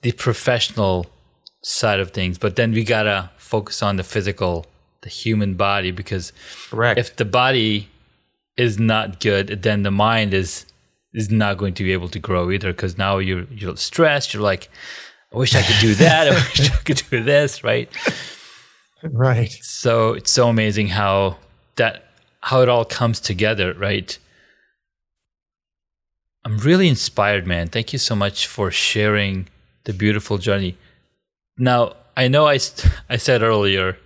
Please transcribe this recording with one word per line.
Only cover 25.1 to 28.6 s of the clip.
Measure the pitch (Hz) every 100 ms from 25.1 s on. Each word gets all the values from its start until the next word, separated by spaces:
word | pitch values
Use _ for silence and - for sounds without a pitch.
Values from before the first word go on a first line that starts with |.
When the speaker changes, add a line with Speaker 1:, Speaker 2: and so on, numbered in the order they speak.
| _ _ _ _ _ _ _ _ _ _ _ _ _ -
Speaker 1:
I'm | 107
really | 123 180 185
inspired, | 123 - - 101 101 90
man. | 87 85
Thank | 117 110
you | 135
so | - 107
much | 101 - -
for | -